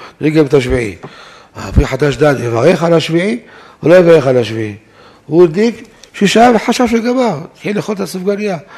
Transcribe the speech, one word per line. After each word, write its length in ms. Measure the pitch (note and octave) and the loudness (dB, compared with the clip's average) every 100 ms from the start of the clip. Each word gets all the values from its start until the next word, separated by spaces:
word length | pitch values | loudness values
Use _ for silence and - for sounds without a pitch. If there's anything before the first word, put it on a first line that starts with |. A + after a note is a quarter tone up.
| - - | -20 -6
תביא 120 | D3 | 0
גם 140 | D#3 C#3 | 2 2
את 80 | |
השביעי. 420 | C#3+ B2 B2+ A2 F2 - - - - _ - | 2 0 -2 -4 -10 -18 -20 -20 -20 _ -18
הפרי 300 | G2 - C#3 | -4 0 0
חדש 300 | B2+ D3 B2 | 0 -2 0
דן, 200 | D3 A#2+ | 0 0
יברך 400 | A#2+ A2+ D3+ E3+ | -2 0 2 2
על 100 | E3 | 0
השביעי, 460 | E3 - E3 G3+ A#3+ - - - _ | 0 0 -2 -2 -6 -10 -20 -20 _
או 60 | D3 | 4
לא 60 | F3+ | 4
יברך 320 | E3+ D#3+ C3+ | 6 4 4
על 100 | B2 | 0
השביעי? 380 | A2 A2+ G#2+ G2+ _ _ - _ - | -2 -6 -8 -12 _ _ -20 _ -2
הוא 180 | E3 | 2
הדליק 440 | F3 F3 A#3 - - _ _ | 2 2 -2 -4 -14 _ _
שישה 380 | - G3 G#3+ B3 G#3+ | -4 0 4 4 2
וחשב 320 | - A#3 A#3 | -2 -2 0
שגמר, 500 | A#3 A#3+ B3+ A#3 D3 E3 | -2 -2 -2 -2 -4 -10
התחיל 220 | _ E3+ G#3 | _ -8 -6
לאכול 180 | G3+ G3 | -6 -8
את 40 | |
הסופגניה. 580 | F#3 F#3 F#3 G3+ G#3 D#3+ - | -8 -6 -6 -4 -6 -8 -12